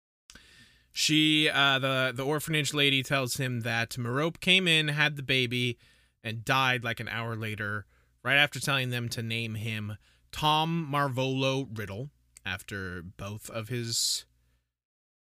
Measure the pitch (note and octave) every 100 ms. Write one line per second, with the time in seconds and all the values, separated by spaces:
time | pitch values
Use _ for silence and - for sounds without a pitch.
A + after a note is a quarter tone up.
0 | _ _ - - - - - _ _ -
1 | - D#3 D#3 D3+ D3+ C#3 C#3 C3+ C3+ C3
2 | C3 A#2+ C3+ D3+ D#3+ D#3 C#3 D3 C#3 C3+
3 | B2 C#3 B2+ - C3 A#2+ A#2 A#2 A#2 B2+
4 | A#2 C3 E3 - F#3+ F#3+ F3+ D#3+ D3+ D3
5 | D3+ C#3+ C3 C3 B2 B2 B2 A#2+ _ _
6 | _ _ A2+ A2+ A2 C3+ C3 B2+ A#2 A#2
7 | G#2+ A2 A#2 A2+ A2 G#2+ G#2 G#2 - _
8 | _ _ B2 C#3 D3 C3 D3+ C3+ B2+ B2
9 | A#2+ - A2+ A#2 A2+ G#2+ A2+ A2 G#2 G#2+
10 | _ _ _ - D3+ D3+ D#3+ E3+ D3+ C#3+
11 | C#3+ B2+ C3 C3 C3+ C3+ C3 A2 G2+ G2
12 | C#3+ _ _ - G2 F#2 - G2+ F#2+ F2+
13 | E2+ - G2+ G#2+ - A2+ G#2+ A#2+ A#2 A2+
14 | - - - _ _ _ _ _ _ _
15 | _ _ _